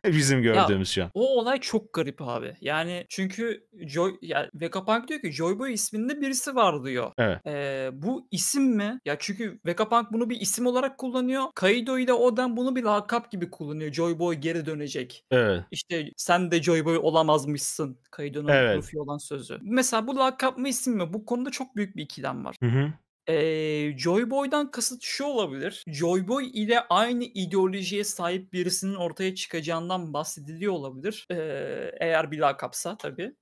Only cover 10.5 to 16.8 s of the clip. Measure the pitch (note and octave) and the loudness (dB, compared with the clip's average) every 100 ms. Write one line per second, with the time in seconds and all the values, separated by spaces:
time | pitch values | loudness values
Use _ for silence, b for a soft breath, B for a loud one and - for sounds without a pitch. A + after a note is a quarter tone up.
10.5 | - B3 B3 C4+ C4 B3+ B3+ B3+ C4+ C4 | 0 2 2 0 -4 -4 0 0 0 -2
11.5 | - F#3 A#3 A#3 B3+ B3+ A#3+ B3 A#3 B3+ | 2 4 4 2 2 4 6 6 4 0
12.5 | A#3 B3+ B3+ A3+ G#3 G#3 A#3 A3+ F#3+ E3+ | 0 0 2 2 2 2 -2 -2 -6 -6
13.5 | - D3 D#3 D#3 C#3+ E3+ D#3+ F3 D#3+ D#3 | -6 -8 -4 -4 0 0 2 0 0 -2
14.5 | E3+ D3+ D3+ D3 B2+ B2 - _ B2+ A2 | -2 -4 -6 -6 -6 -8 -12 _ 4 6
15.5 | F2+ F2 - - E3+ D3+ - - F3 F3 | 2 -2 -10 -4 -4 -4 -6 2 4 4
16.5 | E3+ D#3+ D#3+ | 2 4 4